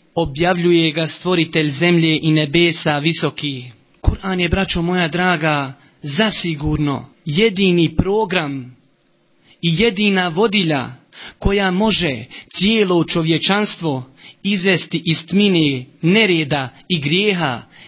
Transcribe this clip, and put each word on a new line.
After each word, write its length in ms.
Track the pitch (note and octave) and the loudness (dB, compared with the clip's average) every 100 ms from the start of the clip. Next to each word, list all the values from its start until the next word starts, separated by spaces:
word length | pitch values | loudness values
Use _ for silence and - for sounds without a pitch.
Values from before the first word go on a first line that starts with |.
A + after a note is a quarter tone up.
| _ | _
objavljuje 800 | - D#3 C3+ E3+ F3+ F3 E3+ D#3+ | -4 -4 0 0 2 4 4 2
ga 140 | D3+ D#3+ | 0 -4
stvoritelj 640 | - F3 F3+ E3 E3 D3+ | -4 -2 0 0 0 0
zemlje 480 | C3+ F3 E3+ D#3+ D#3 | 0 2 4 2 2
i 80 | D#3 | 2
nebesa 680 | D#3 D3 E3+ E3+ E3 D#3+ D3 | 2 2 2 2 2 0 0
visoki." 680 | D#3 D#3+ D3+ - D3 C3 B2 - _ _ | 0 0 -2 -4 -8 -8 -14 -20 _ _
Kur'an 400 | - - F#3+ F#3 | -2 0 -4 -2
je, 80 | F3 | 0
braćo 340 | F#3 F#3+ F3 | 0 0 -2
moja 260 | E3+ F3+ E3 | 0 0 0
draga, 640 | F3 F#3 E3+ D#3 D3 C3+ - _ _ | 0 0 0 0 -2 -4 -10 _ _
zasigurno 1040 | D3+ C#3 A3 - E3+ D#3 D3+ D3+ D3 C3 B2+ _ | -6 0 0 0 -2 -2 -2 -2 -2 -4 -8 _
jedini 720 | - D3 A3+ F#3 F#3+ F3 D#3+ D#3+ | -4 2 2 4 2 4 2 0
program 800 | F3+ G#3 G3+ F3+ D3 C3+ B2 B2 _ _ _ _ _ _ _ _ | -2 -2 -2 -2 -4 -8 -12 -20 _ _ _ _ _ _ _ _
i 200 | E3+ E3 | -2 2
jedina 460 | A3+ F#3+ G#3 F#3+ F3+ | 0 2 0 2 0
vodilja 760 | D#3+ A3 G3+ E3+ C#3+ A#2+ B2+ _ - - - | 0 0 2 0 -2 -4 -12 _ -20 -20 -6
koja 320 | F#3+ G3+ F#3+ | -2 0 0
može 540 | F#3 A3 F#3 E3+ A#2+ A#2+ - - | 0 2 2 0 -4 -12 -18 -10
cijelo 560 | - F#3+ A3+ F#3+ F3 | -2 0 2 2 2
čovječanstvo 1040 | D#3+ E3+ D#3+ D#3 - G3+ G#3 - D#3+ C3 B2 - - - | 0 0 0 0 0 0 -2 -4 -6 -6 -8 -20 -20 -8
izvesti 600 | G3 G3+ F#3+ F3 - E3 E3 | -4 0 2 0 -2 -4 -2
iz 200 | D#3 - | -2 0
tmine 580 | F#3+ G#3 E3+ D3+ C3 B2+ _ | 2 4 4 2 -2 -8 _
nereda 680 | D#3+ G#3 G#3+ E3 D3 D3 C3 - - | 0 2 2 2 0 -2 -4 -10 -4
i 120 | F3+ | -2
grijeha, 600 | C#3 F3 G#3 F3+ D3+ A#2 - - | 0 0 0 0 -2 -4 -10 -20